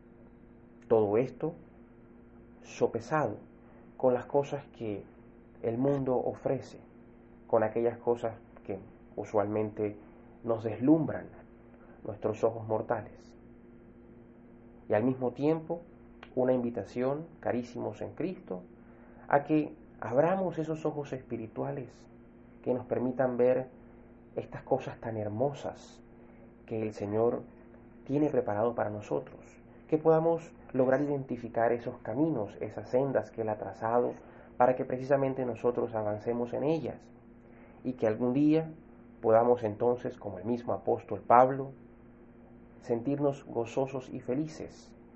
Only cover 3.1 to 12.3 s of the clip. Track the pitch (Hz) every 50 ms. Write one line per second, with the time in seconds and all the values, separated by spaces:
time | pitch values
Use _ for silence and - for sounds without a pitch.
3.1 | 160 156 143 110 101 - - - - - - - - - - - - - - 131
4.1 | 123 120 - - - 143 139 139 151 139 - - - - 120 107 101 98 - -
5.1 | - - - - - - - - - - - 120 113 117 131 139 143 139 131 131
6.1 | 127 120 - - 110 - - 135 139 127 - - - - - - - - - -
7.1 | - - - - - - - - - 113 110 107 - 117 117 117 117 117 - 120
8.1 | 120 117 - 113 110 - - - - - - - 101 95 98 - - - - -
9.1 | - - 107 - - 107 101 104 107 107 107 107 104 - 107 104 104 - - -
10.1 | - - - - - - - 120 117 110 107 113 101 - 123 139 156 165 147 117
11.1 | 98 90 - - - - - - - - - - - - - - - - - -
12.1 | 104 - - 110